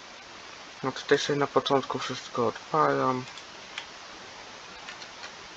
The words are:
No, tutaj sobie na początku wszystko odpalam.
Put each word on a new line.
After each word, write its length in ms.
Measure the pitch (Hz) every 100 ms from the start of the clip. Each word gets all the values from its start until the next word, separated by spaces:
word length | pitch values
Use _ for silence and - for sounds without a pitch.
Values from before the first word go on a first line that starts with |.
| - - - - - - - -
No, 100 | 135
tutaj 260 | - - 143
sobie 200 | - 143
na 80 | 139
początku 520 | 135 - 139 - 127
wszystko 480 | - 127 - 131 117
odpalam. 800 | - - 156 147 139 131 127 131 - - - - - - - - - - - - - - - - - - - - - -